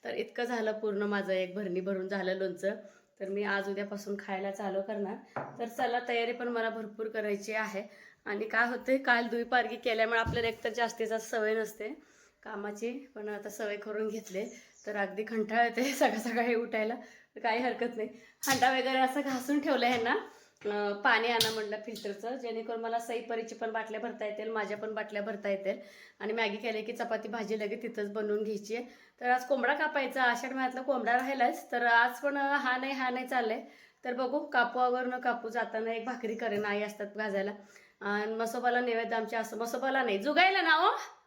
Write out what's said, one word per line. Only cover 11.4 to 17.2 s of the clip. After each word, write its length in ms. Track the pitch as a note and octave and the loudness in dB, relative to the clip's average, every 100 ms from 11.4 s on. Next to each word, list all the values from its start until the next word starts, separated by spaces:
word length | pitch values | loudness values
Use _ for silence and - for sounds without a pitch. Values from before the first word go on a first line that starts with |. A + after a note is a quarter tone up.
| G#3+ | 2
नसते 600 | A3 G#3+ - G#3+ D4+ - _ - _ | 2 -2 -6 -10 -10 -16 _ -20 _
कामाची, 680 | G#3 G#3+ G#3 G#3 A3+ C4+ C#4 | -12 -8 -6 -4 -6 -6 -10
पण 140 | - G#3 | -10 -8
आता 200 | G#3 G#3 | -8 -10
सवय 280 | G3+ G#3+ G#3 | -6 -4 -4
करून 320 | G#3+ G#3 G#3+ | -6 -4 -2
घेतले, 360 | G#3+ - F#3 A3+ - - - - | -4 -6 -6 -6 -10 -20 -14 -8
तर 100 | G#3 | -2
अगदी 260 | G3 F#3+ | -2 -2
कंटाळा 420 | A3 A3+ G#3+ A3 | -2 -2 2 4
येते 180 | A#3 A#3 | 4 4
<laughs> 100 | C4+ | 0
सकाळ 260 | C4 C#4 A3 | 4 4 4
सकाळी 360 | A#3 A3+ A#3+ | 0 0 2
उठायला, 400 | A#3 A#3 A3+ G#3+ A#3+ - - | 2 2 0 0 -2 -10 -20